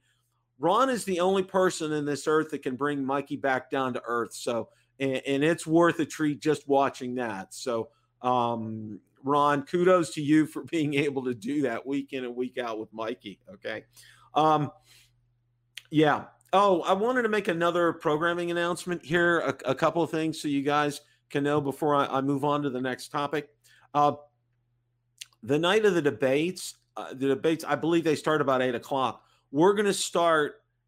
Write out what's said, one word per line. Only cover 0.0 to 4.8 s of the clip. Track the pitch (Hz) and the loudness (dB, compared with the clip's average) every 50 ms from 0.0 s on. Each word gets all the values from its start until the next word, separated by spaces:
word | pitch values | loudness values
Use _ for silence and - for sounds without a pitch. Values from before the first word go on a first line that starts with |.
| _ _ _ _ _ _ _ _ _ _ _ - | _ _ _ _ _ _ _ _ _ _ _ -2
Ron | 139 170 196 226 262 269 | 0 2 4 4 4 2
is | 254 202 - | 0 -2 -2
the | 196 185 165 | -2 -2 0
only | 180 190 196 196 185 | 2 2 2 2 0
person | 190 - 190 185 180 - - 165 151 151 | 0 2 2 2 2 0 -2 -4 -2 -2
in | 151 147 | -2 -2
this | 143 143 135 - 165 | -2 -4 -2 0 2
earth | 156 156 151 156 | 2 2 2 0
that | 151 135 - | -4 -6 -6
can | 143 127 | -6 -4
bring | 117 139 147 147 139 135 | -2 -2 -2 -2 -2 -2
Mikey | 127 139 143 139 - 147 | -2 -2 -4 -4 -6 -8
back | 123 135 139 131 127 127 - | -4 0 0 0 0 -2 -4
down | - 135 131 131 120 | -4 -2 -2 -2 -4
to | 120 - | -6 -6
earth. | - 120 117 113 95 - | -4 -2 -2 -4 -4 -8
So, | - - 131 120 113 104 - _ _ | -10 -6 -4 -4 -4 -4 -8 _ _